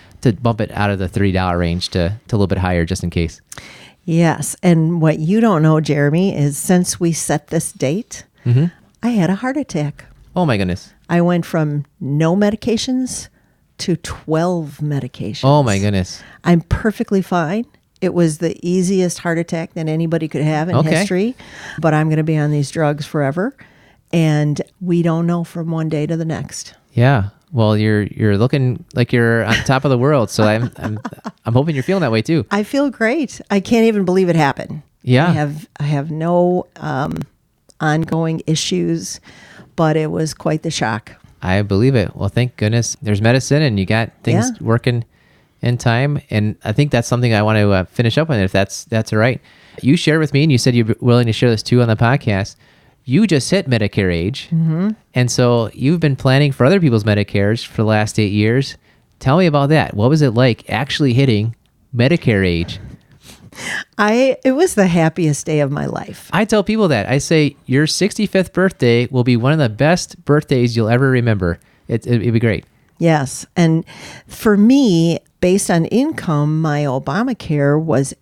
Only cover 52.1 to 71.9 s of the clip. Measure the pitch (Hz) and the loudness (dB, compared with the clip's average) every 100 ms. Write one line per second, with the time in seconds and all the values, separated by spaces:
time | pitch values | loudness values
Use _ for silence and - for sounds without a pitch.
52.1 | 139 - 98 98 - _ _ _ _ - | 2 0 -2 -4 -10 _ _ _ _ -2
53.1 | 143 214 151 - 190 156 117 101 - 95 | 2 2 2 2 -2 0 0 0 0 0
54.1 | 85 92 135 - 165 160 160 202 214 _ | 0 -2 -4 -4 -2 0 0 -2 -6 _
55.1 | 127 123 - 123 120 110 - 127 175 156 | -2 0 2 2 2 0 -2 -2 0 0
56.1 | 131 131 131 147 131 127 196 160 113 107 | 0 2 2 2 2 2 4 4 2 2
57.1 | 104 101 104 101 113 - - 107 107 107 | 0 0 0 0 0 -4 -2 0 0 0
58.1 | - 104 104 107 123 139 - _ _ _ | -2 0 2 2 0 -2 -8 _ _ _
59.1 | _ 131 156 180 147 139 156 90 101 117 | _ 0 2 2 2 2 2 0 0 2
60.1 | 156 143 110 127 110 - 107 139 - 139 | 4 4 4 2 2 -4 -6 -4 0 2
61.1 | 120 135 104 110 113 _ _ _ 120 127 | 2 2 2 0 -6 _ _ _ 0 2
62.1 | 170 131 104 92 85 85 - - - _ | 2 2 2 2 0 -4 -8 -16 -20 _
63.1 | - - - - - - - - - 208 | -20 -20 -20 -20 -14 -10 -10 -10 -4 0
64.1 | 233 269 - 262 262 370 - 185 175 160 | 2 2 0 0 2 0 2 2 2 0
65.1 | 170 160 143 - 151 139 143 71 - - | 0 0 -2 -2 0 0 -2 -6 -8 -10
66.1 | - - 185 214 214 202 220 190 120 95 | -16 -6 -2 0 0 0 0 2 0 0
67.1 | 135 - 160 143 - - 131 156 - 196 | -2 2 2 2 -2 -2 0 0 0 -2
68.1 | - 208 190 175 - 185 - 123 117 123 | -2 -2 0 0 0 -2 0 2 2 2
69.1 | 127 120 120 123 156 131 104 147 170 - | 0 2 2 2 2 0 0 0 0 -4
70.1 | - - 147 - 131 120 117 107 120 135 | -8 0 0 2 0 2 0 0 2 2
71.1 | 127 120 107 90 85 _ _ - | 2 2 0 0 -4 _ _ -6